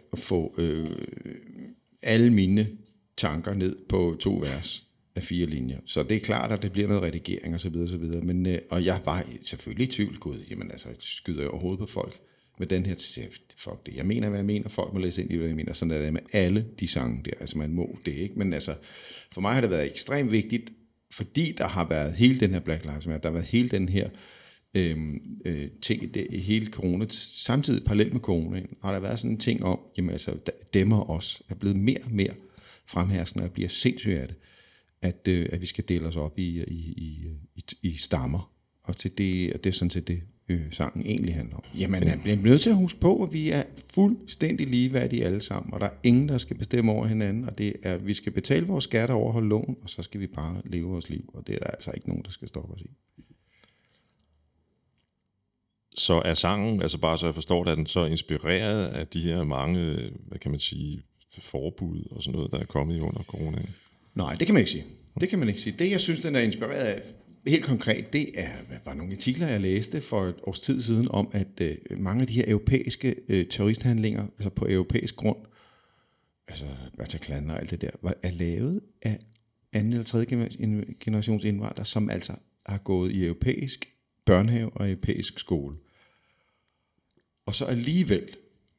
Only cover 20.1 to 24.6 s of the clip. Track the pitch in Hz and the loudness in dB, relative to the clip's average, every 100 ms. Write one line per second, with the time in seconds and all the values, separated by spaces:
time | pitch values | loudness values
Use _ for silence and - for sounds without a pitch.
20.1 | 143 127 110 104 117 - - _ _ - | 0 2 2 2 -2 -4 -20 _ _ -12
21.1 | - 101 151 165 - 85 90 80 78 76 | -10 -4 0 0 0 -2 0 0 0 0
22.1 | 80 123 127 101 90 80 80 76 73 82 | 6 6 8 4 2 -2 -4 -4 -8 -6
23.1 | 78 82 82 73 117 123 98 90 98 - | -4 -2 -4 0 2 2 2 0 0 -2
24.1 | - - - - - | -6 -20 -20 -20 -20